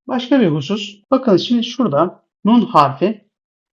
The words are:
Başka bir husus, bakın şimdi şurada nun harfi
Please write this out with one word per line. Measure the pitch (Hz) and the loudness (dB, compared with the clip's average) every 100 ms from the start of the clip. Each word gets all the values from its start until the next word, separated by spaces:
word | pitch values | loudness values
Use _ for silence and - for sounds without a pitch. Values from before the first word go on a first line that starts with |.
| - | -8
Başka | 247 - 277 | -8 0 2
bir | 190 | 2
husus, | 151 135 208 202 - - | 0 -4 -8 -8 -16 -4
bakın | 262 240 175 | -2 2 0
şimdi | - 240 | 2 -2
şurada | 226 - 220 139 180 - _ _ 202 | -2 -4 -2 0 -2 -4 _ _ 0
nun | 240 | 2
harfi | 196 160 143 135 180 220 _ _ _ _ _ | 2 2 2 0 -4 -4 _ _ _ _ _